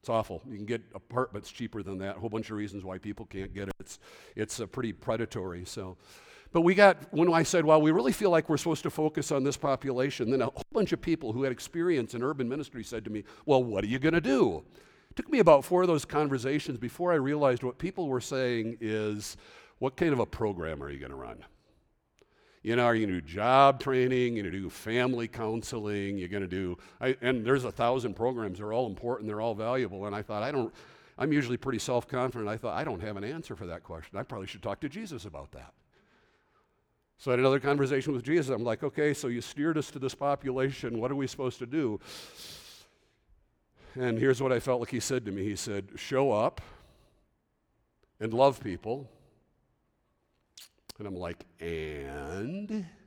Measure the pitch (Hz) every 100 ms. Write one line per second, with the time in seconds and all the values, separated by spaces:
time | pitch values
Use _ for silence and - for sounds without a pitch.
0 | - 113 104 85 - 107 104 117 - 95
1 | _ 120 127 101 101 - 113 110 95 95
2 | 98 87 110 107 107 107 104 98 92 92
3 | 104 101 110 95 98 98 98 - 98 -
4 | - - - - 107 - 110 - 120 95
5 | - 113 113 113 92 87 90 - 95 92
6 | - - - - - 170 170 185 202 160
7 | 139 139 175 165 156 180 156 156 151 165
8 | 247 208 202 165 156 151 170 156 156 -
9 | 156 156 143 143 135 131 143 131 139 123
10 | 135 - 113 135 117 - - - 175 165
11 | - 160 123 110 135 123 - 170 170 160
12 | 113 120 127 147 120 135 139 127 107 117
13 | 110 107 - - - 135 127 98 104 127
14 | 143 165 170 269 147 80 - - - -
15 | _ - - 294 175 147 131 180 180 160
16 | - 151 151 135 120 147 - 123 117 -
17 | 175 165 135 151 143 123 127 123 170 196
18 | 165 127 - 135 127 120 110 113 113 107
19 | 107 104 104 - - - - _ 131 -
20 | 170 139 107 - 110 92 82 78 69 69
21 | 65 67 60 55 - _ _ _ _ _
22 | _ _ _ _ _ _ - 117 120 113
23 | 107 90 73 90 113 131 139 131 139 131
24 | 127 127 123 117 98 92 92 - - 117
25 | 123 123 117 117 110 113 107 117 104 104
26 | 98 98 90 101 95 92 92 90 - -
27 | 127 135 120 131 110 135 123 - 120 127
28 | 117 95 117 127 107 90 104 113 127 92
29 | 120 123 107 104 113 104 110 131 123 98
30 | 101 101 104 104 117 147 113 - - -
31 | - - 156 147 123 120 135 120 - 123
32 | - 131 127 120 104 110 117 87 156 98
33 | 104 98 101 160 - 98 92 85 - 82
34 | 80 95 123 110 95 - 98 98 147 156
35 | 220 139 104 76 69 65 - _ _ _
36 | _ _ _ _ _ _ _ _ _ _
37 | _ _ - 123 131 135 139 143 139 139
38 | 131 131 120 170 135 123 120 110 147 147
39 | 151 139 131 120 - - 151 156 135 143
40 | 127 - 139 143 135 127 131 131 123 113
41 | 120 139 135 - 127 - 120 147 135 104
42 | - - - - - - - - - _
43 | _ _ _ _ _ _ _ _ - 131
44 | 127 113 131 123 131 123 123 123 120 123
45 | - 131 107 98 101 98 - 101 98 -
46 | - 135 139 104 123 - - - - _
47 | _ _ _ _ _ _ _ _ _ _
48 | _ _ 110 113 139 131 113 87 107 127
49 | 135 - _ _ _ _ _ _ _ _
50 | _ _ _ _ _ - - _ _ -
51 | 101 92 87 87 - _ 85 82 78 73
52 | 69 71 71 92 113 190 208 214 170 -